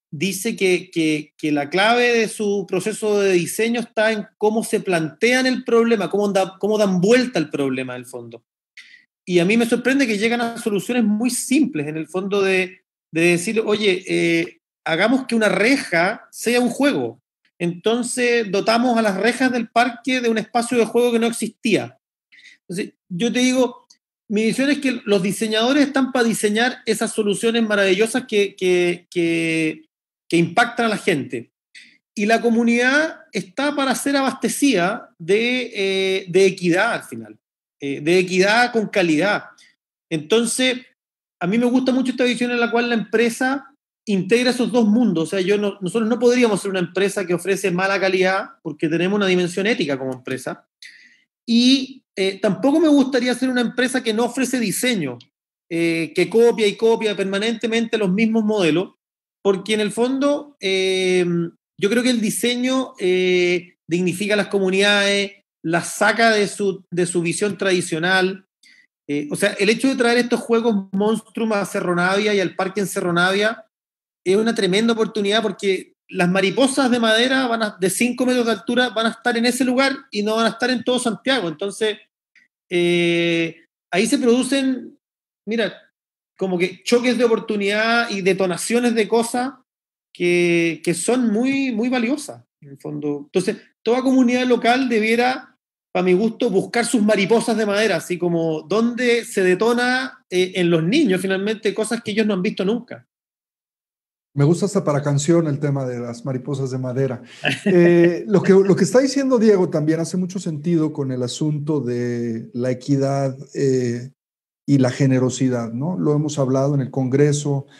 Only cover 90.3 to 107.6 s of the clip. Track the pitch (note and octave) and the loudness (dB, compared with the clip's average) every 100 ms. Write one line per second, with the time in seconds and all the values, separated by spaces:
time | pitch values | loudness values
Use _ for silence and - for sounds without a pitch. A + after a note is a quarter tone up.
90.3 | F3 F3 E3+ E3 D#3 - E3+ - B3+ A#3 | 2 2 2 0 -2 -4 -2 0 0 2
91.3 | G3+ C4 C#4 C4+ G#3+ B3 B3+ A3+ D4 - | 0 0 0 -2 -2 -2 0 -2 -4 -6
92.3 | A#2+ _ _ C#3+ C#3 D3+ D3 D3 C#3+ D3 | -16 _ _ -20 -16 -10 -6 -6 -6 -4
93.3 | F#3 F3 G#3 - _ A3 B3 B3+ C4 A#3+ | -2 -2 -4 -10 _ -2 0 2 4 4
94.3 | B3+ B3+ A#3+ A3+ B3 B3+ A3+ A3 A3+ B3 | 2 2 2 2 2 2 0 2 2 0
95.3 | C4 - _ _ _ _ F#3 F#3 F3+ A3 | -2 -8 _ _ _ _ -2 2 2 2
96.3 | A3 A#3+ F#3+ F#3+ A#3 A#3 A#3+ G#3 G#3+ F#3 | 0 0 0 0 -2 0 2 2 2 2
97.3 | A3+ - A3 G#3+ G3+ A3 E3 - F3 F3 | 2 2 0 0 0 0 0 -4 -4 -2
98.3 | E3+ E3 D#3 D#3 G#3 A#3 A#3+ B3 A#3 - | 0 0 -4 -2 0 0 0 0 0 -2
99.3 | G3+ F#3 F3+ A3 A#3+ B3 B3+ C4 - _ | 0 2 2 2 2 0 -2 -4 -12 _
100.3 | F3+ F#3 F#3 E3+ E3+ D#3+ D4 B3 F#3 F#3+ | -2 0 0 2 2 2 2 2 2 0
101.3 | F#3+ G3+ A3 G#3 G3+ G#3+ A#3 G#3+ G#3 G#3+ | -2 -2 -4 -4 -4 -4 -4 -4 -2 0
102.3 | F#3+ G3+ - F#3+ A#3 - - - _ _ | 0 -2 -2 -2 -4 -6 -18 -20 _ _
103.3 | _ _ _ _ _ _ _ _ _ _ | _ _ _ _ _ _ _ _ _ _
104.3 | C#3 C#3+ F3 G3 F#3+ D3+ C#3+ C#3+ C#3+ E3+ | 0 2 2 0 -2 -2 -2 0 0 2
105.3 | E3+ D#3+ C#3 D3 C#3 B2+ A#2+ A#2+ A#2 C#3 | 2 2 -2 -2 -2 -4 -6 -8 -8 -8
106.3 | B2+ C#3+ C3+ C3+ C3 B2+ B2 C3+ A2+ - | -8 -6 -6 -6 -6 -6 -2 -4 -4 -12
107.3 | - - - | -10 -6 -4